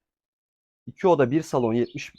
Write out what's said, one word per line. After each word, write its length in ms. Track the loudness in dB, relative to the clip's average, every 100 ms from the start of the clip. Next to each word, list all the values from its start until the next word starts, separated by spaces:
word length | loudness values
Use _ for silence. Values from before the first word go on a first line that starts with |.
| _ _ _ _ _ _ _ _ -20
iki 220 | -2 2
oda 220 | 4 2
bir 120 | 0
salon 300 | -2 -2 0
yetmiş, 400 | 0 -2 -6 -16